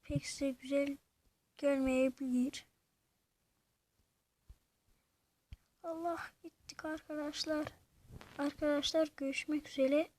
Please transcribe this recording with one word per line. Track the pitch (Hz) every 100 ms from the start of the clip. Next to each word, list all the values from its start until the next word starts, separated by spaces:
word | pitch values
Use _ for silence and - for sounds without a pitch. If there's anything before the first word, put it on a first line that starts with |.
pek | - 285 -
size | - 277
güzel | 254 262 277 285 277 _ _ _ _ _ -
gelmeyebilir. | 285 277 262 262 262 254 269 247 254 - - _ _ _ _ _ _ _ _ _ _ _ _ _ _ _ _ _ _ - _ _ _ _ _ _ _ _ _ - _ _
Allah, | 339 330 339 330 - _
gittik | 330 _ - -
arkadaşlar. | 311 311 - 302 294 294 311 311 302 - _ _ - - - -
Arkadaşlar | 285 - 302 294 285 320 311 -
görüşmek | 269 277 - 302 -
üzere. | - 262 294 339